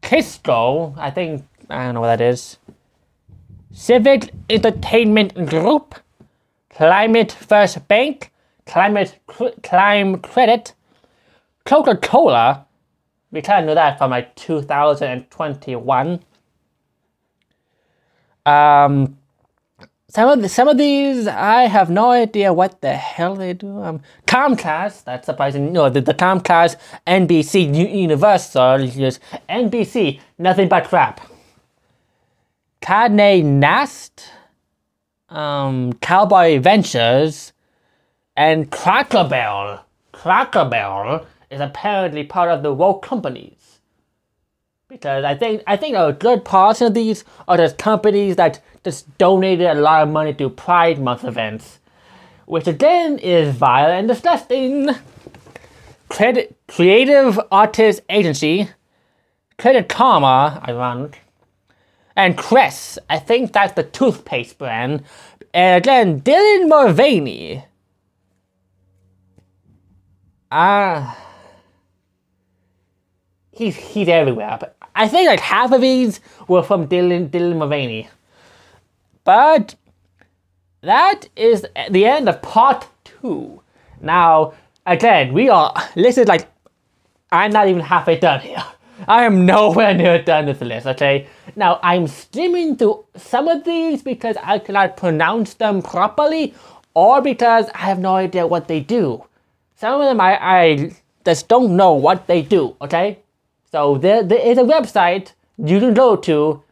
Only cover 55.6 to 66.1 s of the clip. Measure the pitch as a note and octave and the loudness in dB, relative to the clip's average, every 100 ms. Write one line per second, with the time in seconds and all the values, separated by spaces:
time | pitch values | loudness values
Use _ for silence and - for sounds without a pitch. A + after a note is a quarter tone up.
55.6 | _ _ - _ _ - A3 B3 - _ | _ _ -20 _ _ -2 0 0 -4 _
56.6 | _ - E3+ G#3 C4 C#4+ C4+ G3+ - G3 | _ 0 4 4 4 4 4 0 0 2
57.6 | G#3+ G#3+ A3 G#3 _ F#3+ F3 C#3+ D3+ F3 | 2 2 2 2 _ -2 -2 -2 -2 -2
58.6 | G3+ _ _ _ _ _ _ _ _ _ | -4 _ _ _ _ _ _ _ _ _
59.6 | A#3 C4 F3+ - B3+ F#3+ C3+ C3 D3 D3 | 2 2 0 0 2 2 4 2 2 -4
60.6 | - A#2+ B2 B2 D3 C#3+ _ _ _ _ | -12 -8 -8 -8 -12 -16 _ _ _ _
61.6 | _ _ _ _ _ - F#3+ E3 - A#3+ | _ _ _ _ _ 0 0 0 0 2
62.6 | F#3 - - - _ D#3+ - A#3 C4 G#3 | 2 -2 -16 -20 _ -8 -2 -2 -2 -2
63.6 | G3 G3 - - C4 - - C3 A#2+ _ | -2 -2 -8 -2 -2 -2 -8 -10 -10 _
64.6 | C3+ A2+ B2 D3+ D3 - - _ - E3+ | -10 -6 -6 -6 -10 -20 -20 _ -8 0
65.6 | F3+ F3+ F3+ C4 G#3+ | 4 4 4 2 2